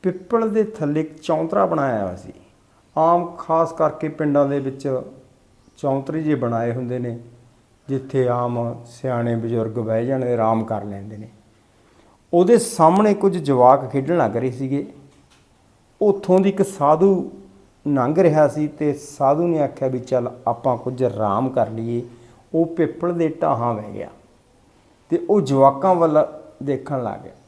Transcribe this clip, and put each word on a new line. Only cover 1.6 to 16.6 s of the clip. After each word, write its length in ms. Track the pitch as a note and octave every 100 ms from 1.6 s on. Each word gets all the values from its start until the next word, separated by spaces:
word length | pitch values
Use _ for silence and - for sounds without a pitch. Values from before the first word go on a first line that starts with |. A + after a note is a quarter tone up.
| F#3+
ਬਣਾਇਆ 400 | D#3+ C#3 A2+ F#2+
ਹੋਇਆ 100 | F#2+
ਸੀ। 180 | - - _ _ _ _ _ -
ਆਮ 380 | D#3+ F3 F3 -
ਖਾਸ 340 | - D#3+ E3
ਕਰਕੇ 380 | - D#3 - D#3
ਪਿੰਡਾਂ 400 | D3 D3+ C#3+ C#3
ਦੇ 100 | C#3+
ਵਿੱਚ 420 | C3+ C3 C#3+ B2+ - - _ _ _ _ _ _
ਚੌਂਤਰੇ 440 | C#3+ C3+ C3+ D#3+
ਜਿਹੇ 140 | D3+ D3
ਬਣਾਏ 360 | A#2+ A#2 A#2
ਹੁੰਦੇ 280 | A#2 A#2+ B2+
ਨੇ, 200 | B2 A#2 - - _ _ _ _ -
ਜਿੱਥੇ 380 | C3+ C3+ C3+ B2+
ਆਮ 480 | A#2+ B2 A#2+ A#2 A#2+ -
ਸਿਆਣੇ 500 | - C3+ A#2+ A#2 A2+
ਬਜ਼ੁਰਗ 360 | A#2 A#2+ A2
ਬਹਿ 340 | A2 A2+ A2+ A#2+
ਜਾਂਦੇ, 280 | C3+ B2
ਆਰਾਮ 300 | A#2+ A2 A2+
ਕਰ 200 | A2 G#2+
ਲੈਂਦੇ 340 | G2+ G2 G2+ G#2+
ਨੇ। 100 | A2 - _ _ _ _ _ _ _ _ _
ਉਹਦੇ 240 | F3 F3+ A#3+
ਸਾਹਮਣੇ 560 | - - D#3+ F#3+ G#3+
ਕੁਝ 240 | G3+ G3 F3
ਜਵਾਕ 540 | C#3+ C3 B2 C3+ B2+
ਖੇਡਣ 260 | C#3 C3+ F3
ਲੱਗ 200 | A#2 A#2
ਰਹੇ 140 | B2+
ਸੀਗੇ। 340 | A#2+ C3+ C#3 C#3+ - - _ _ _ _ _ _ _ _ _
ਉੱਥੋਂ 380 | G#3+ G3 F#3+ F#3
ਦੀ 100 | G3
ਇੱਕ 120 | G3